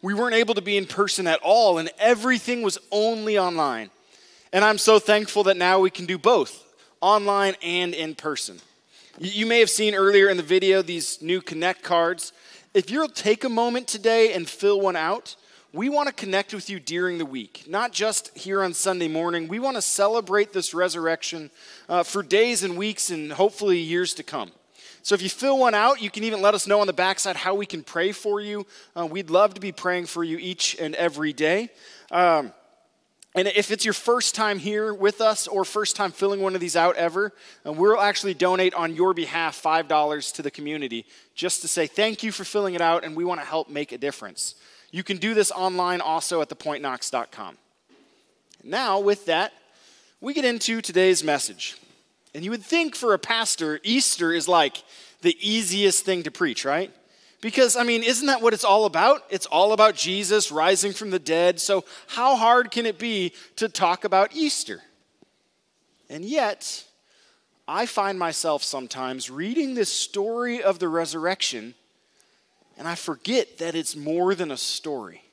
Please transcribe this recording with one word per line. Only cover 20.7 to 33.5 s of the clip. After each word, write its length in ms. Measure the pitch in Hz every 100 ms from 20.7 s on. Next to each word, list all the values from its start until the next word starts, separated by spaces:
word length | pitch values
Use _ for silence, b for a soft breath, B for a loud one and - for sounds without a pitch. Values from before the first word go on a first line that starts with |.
resurrection, 800 | 165 180 165 165 165 - 165 151 B B B B
uh, 140 | 175
for 220 | 165 202
days 400 | 160 190 240 233
and 120 | 185 175
weeks 360 | 208 208 -
and 220 | 170 151
hopefully 440 | 147 202 - 208 180
years 380 | 160 175 180 -
to 80 |
come. 280 | 147 147 95 _ _ B B B
So 120 | - 208
if 60 |
you 80 | 190
fill 280 | - 269 269
one 160 | 254
out, 280 | 208 226 277
you 100 | 208
can 140 | 208 220
even 160 | 214
let 120 | 196
us 140 | 208 202
know 140 | 208
on 60 | 202
the 40 |
backside 460 | 165 185 190 202 180
how 180 | 185 202
we 100 | 202
can 160 | 180
pray 300 | - 170 185
for 300 | 208 214 208
you. 260 | 208 208 190 B B
Uh, 120 | 170 165
we'd 240 | 170 170
love 240 | 175 208
to 80 | 190
be 100 | 196
praying 360 | - 185 180 170
for 140 | 170
you 160 | 170 165
each 380 | 180 180 - -
and 120 | 156 156
every 360 | 170 147 156
day. 380 | 143 156 185 233 B B B B
Um, 400 | 175 180 160 123 - _ _ _ _ _ _ _
and 140 | 190
if 240 | 196